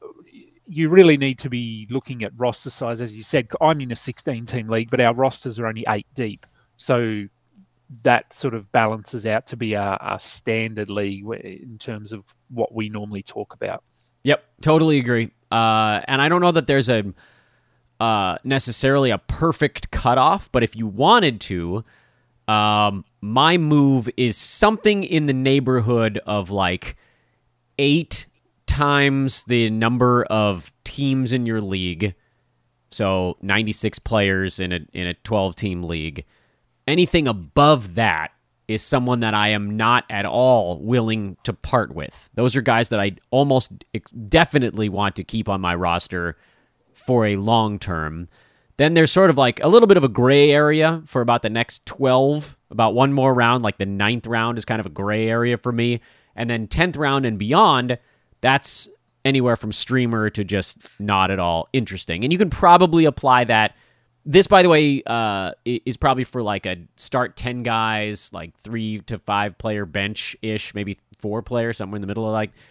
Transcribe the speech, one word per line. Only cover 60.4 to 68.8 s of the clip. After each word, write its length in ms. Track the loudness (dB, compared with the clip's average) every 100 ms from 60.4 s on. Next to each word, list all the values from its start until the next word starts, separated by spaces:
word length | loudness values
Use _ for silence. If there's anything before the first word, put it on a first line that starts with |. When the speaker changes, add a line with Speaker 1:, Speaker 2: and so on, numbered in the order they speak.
Speaker 2:
just 340 | -4 -4 -4 -10 -20 -10
not 320 | -2 2 2
at 80 | 0
all 280 | -2 -2 -2
interesting. 500 | -4 -4 -8 -8 -6
And 100 | -2
you 60 | 0
can 120 | 0
probably 540 | 2 6 8 6 4
apply 400 | 4 2 2 2
that. 300 | 4 2 2 _ _ _ _ _
This, 220 | 2 4 6
by 160 | 6
the 60 | 6
way, 340 | 6 4 0 -2
uh, 460 | -2 -2 -2 -4 -8 -6
i-, 140 | -6
is 120 | -6 -2
probably 260 | 0 0
for, 180 | -2 -6
like, 240 | -4 -4
a 120 | -6 -8 -12
start 400 | -14 -6 -4 -4
ten 300 | -6 -8 -6
guys, 680 | -2 -2 0 -2 -4 -8 -12
like, 240 | -14 -16 _
three 420 | -10 -8